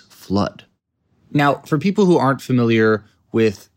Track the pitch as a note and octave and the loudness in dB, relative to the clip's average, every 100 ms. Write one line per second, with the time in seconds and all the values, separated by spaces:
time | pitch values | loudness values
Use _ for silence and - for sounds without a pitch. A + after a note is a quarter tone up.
0 | - - - F#2+ F#2+ - - _ _ _ | -20 -20 -6 -4 -4 -8 -20 _ _ _
1 | _ _ _ D3 C#3+ C3 - D3+ F#3+ G3 | _ _ _ -2 0 -2 -4 -4 -2 0
2 | F#3 D#3+ B2+ C3 - B2 A#2 A2+ A2 G#2+ | 2 2 0 -4 -2 -2 0 2 2 0
3 | - _ _ A#2 A2 G2+ - | -6 _ _ -2 0 -2 -14